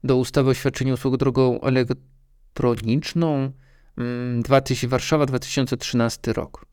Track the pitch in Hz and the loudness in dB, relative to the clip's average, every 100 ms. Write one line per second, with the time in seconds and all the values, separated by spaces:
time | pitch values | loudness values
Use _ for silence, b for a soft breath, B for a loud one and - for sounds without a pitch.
0 | 127 127 120 - 131 131 139 127 131 127 | 2 2 2 2 2 2 0 -2 -2 0
1 | 139 127 135 123 127 120 - 131 123 131 | 0 0 0 2 2 2 0 2 0 -4
2 | - - _ _ - - 123 113 110 131 | -8 -20 _ _ -18 -2 0 0 0 -2
3 | - 165 165 143 135 131 b b b - | 0 -2 0 0 -2 -6 b b b -8
4 | 120 120 123 120 113 135 - 127 123 127 | -6 -6 -4 -2 4 2 4 -2 0 -2
5 | - 156 139 131 - - 127 117 - 123 | 2 2 2 0 -2 -2 -2 -2 -2 0
6 | 117 - - - - - - | 0 -2 -4 -4 -6 -12 -20